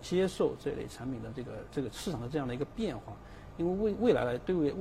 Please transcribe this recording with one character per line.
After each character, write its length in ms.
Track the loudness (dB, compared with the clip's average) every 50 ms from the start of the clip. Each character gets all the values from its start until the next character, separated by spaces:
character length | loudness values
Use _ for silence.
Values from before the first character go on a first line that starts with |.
接 260 | -2 0 4 4 4
受 280 | 4 4 4 2 2 2 0
这 120 | -4 -4
类 160 | -2 -4 -4
产 240 | -8 -8 -6 -6 -4
品 100 | -4 -4
的 100 | -6 -8 -8
这 80 | -8 -8
个， 80 | -8 -8 -10 -10 -6
这 120 | -4 -2 -2
个 60 | -2
市 200 | -4 -6 -4 -4
场 80 | -2 -2
的 80 | -2
这 120 | -2 0 0
样 80 | 0
的 80 | 0 -2
一 20 |
个 80 | -2 -4 -4 -4
变 220 | -2 -2 -2 -2
化， 160 | -4 -8 -12 -14 -14 -14 -16 -16 -16 -16 -10 -4
因 100 | 0 0
为 180 | 2 2 2 2 2
未-， 40 | 2 4
未 120 | 6 6 6
来 120 | 6 6
的， 140 | 2 0 0
对 160 | 0 0 2
未-， 180 | 4 4 2 2 -2